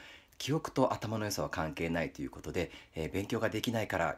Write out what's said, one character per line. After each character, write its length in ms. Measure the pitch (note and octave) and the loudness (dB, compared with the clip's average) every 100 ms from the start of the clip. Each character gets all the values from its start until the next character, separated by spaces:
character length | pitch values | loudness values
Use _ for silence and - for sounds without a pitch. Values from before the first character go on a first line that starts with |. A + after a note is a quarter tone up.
| - - - - | -8 -18 -20 -8
記 140 | - | 0
憶 220 | D#3 - | 0 2
と 180 | - C3 | 4 4
頭 260 | G#2+ G#2 A2 | 4 0 0
の 60 | |
良 80 | G#2+ | 0
さ 100 | - | 0
は 60 | D2+ | -2
関 260 | - D#2+ | 0 -2
係 160 | D#2 E2 | 0 2
な 140 | E2+ | 2
い 80 | D2+ | 0
と 100 | - | -2
い 40 | C2+ | -8
う 40 | |
こ 120 | - | -6
と 100 | D#2+ | -4
で、 180 | F2+ D#2+ - - E2 | -2 -2 -4 -12 -4
え 100 | D2+ | -2
ー、 60 | |
勉 120 | F#2 G2+ | -2 0
強 140 | A2+ | 0
が 80 | G#2+ | 2
で 140 | G#2+ | 2
き 100 | B2 | 0
な 100 | A2+ | 0
い 60 | G2+ | 0
か 100 | F#2 | 2
ら 200 | D#2+ | 2